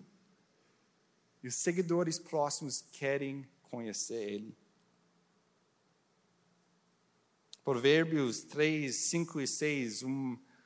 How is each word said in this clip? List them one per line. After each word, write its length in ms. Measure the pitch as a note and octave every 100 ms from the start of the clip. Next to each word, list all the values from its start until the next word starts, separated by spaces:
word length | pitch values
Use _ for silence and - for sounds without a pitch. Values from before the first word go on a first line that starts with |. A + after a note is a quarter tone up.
| - _ _ _ _ _ _ _ _ _ _ _ _ _
E 60 | B2+
os 60 |
seguidores 640 | - F3+ F3 E3+ F3 E3 D#3+
próximos 680 | - D#3 D3 - C#3+ - -
querem 560 | - C#3 C#3 C3+ C#3 C3 _
conhecer 680 | _ B2 A2+ G2 - A#2 G2+
ele. 260 | G#2 G#2+ - _ _ _ _ _ _ _ _ _ _ _ _ _ _ _ _ _ _ _ _ _ _ _ _ _ _ _ _ _ -
Provérbios 760 | - B2 C3+ D#3 E3 D#3 B2 A2
três, 540 | - C#3+ D#3 D#3 C#3 A2+
cinco 440 | - E3+ E3 D3+
e 60 | C3
seis, 560 | - D3+ C#3+ A#2 G2+
um 340 | C3 C3+ C3 A#2+ - -